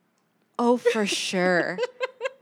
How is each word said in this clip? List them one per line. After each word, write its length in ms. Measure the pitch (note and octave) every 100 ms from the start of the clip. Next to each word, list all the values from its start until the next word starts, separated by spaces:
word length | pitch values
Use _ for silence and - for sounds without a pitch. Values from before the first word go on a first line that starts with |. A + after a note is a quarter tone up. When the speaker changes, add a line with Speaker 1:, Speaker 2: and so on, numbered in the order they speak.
| _ _ _ _ _ -
Speaker 1:
Oh, 140 | A#3+ B3
for 280 | A#3+ A3+ G3
sure. 680 | - - F#3+ F3+ F3 D#3 F3+
Speaker 2:
<laughs> 40 | B4 - B4+ - C5 -